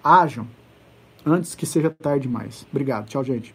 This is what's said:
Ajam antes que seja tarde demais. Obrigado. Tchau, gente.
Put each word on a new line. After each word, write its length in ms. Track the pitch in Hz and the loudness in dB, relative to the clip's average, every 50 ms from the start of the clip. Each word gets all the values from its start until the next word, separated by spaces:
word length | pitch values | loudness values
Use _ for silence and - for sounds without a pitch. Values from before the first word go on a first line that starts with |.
| - | 6
Ajam 440 | 147 170 185 170 156 - 120 110 - - - - - - - - - - - - - - - - | 6 6 6 6 4 -2 -8 -12 -12 -14 -20 -20 -20 -20 -20 -20 -20 -20 -20 -20 -20 -20 -6 0
antes 300 | 147 160 185 165 - - | 2 2 2 0 -4 -8
que 140 | - - | -8 -8
seja 240 | - - 165 151 160 | -2 0 0 0 0
tarde 320 | 160 _ - 147 143 143 131 | -4 _ -2 0 0 0 -2
demais. 420 | 127 120 110 107 107 107 - - - | -2 -6 -6 -8 -10 -14 -16 -18 -6
Obrigado. 360 | - 139 139 135 123 107 104 | -6 -4 -2 -2 -4 -4 -6
Tchau, 160 | 113 - 139 127 | -6 -6 -4 -2
gente. 300 | 127 131 117 113 - | -2 -4 -4 -6 -12